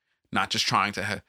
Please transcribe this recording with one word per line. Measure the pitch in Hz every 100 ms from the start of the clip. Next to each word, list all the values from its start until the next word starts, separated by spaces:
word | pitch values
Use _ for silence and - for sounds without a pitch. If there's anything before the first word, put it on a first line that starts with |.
| _ _ _
not | 101 98
just | - -
trying | 113 98
to | 101
ha-, | 101 95